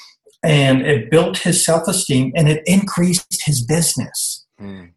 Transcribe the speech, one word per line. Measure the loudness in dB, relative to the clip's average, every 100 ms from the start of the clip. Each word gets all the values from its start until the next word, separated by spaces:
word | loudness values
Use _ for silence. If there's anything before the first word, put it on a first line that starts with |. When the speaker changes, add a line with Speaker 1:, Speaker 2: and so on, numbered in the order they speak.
| -20 _ _ _
Speaker 1:
And | 0 2 4 2
it | 2 -2 2
built | 2 2 -2
his | -2 0
self-esteem, | 0 0 0 -4 0 0 0
and | 2 2
it | 2 2
increased | 2 2 0 0 0 -4 -6
his | -2 -2
business | 0 0 0 -2 -6 -6 -8 -8 _ -18
Speaker 2:
Mm. | -16 -16 -20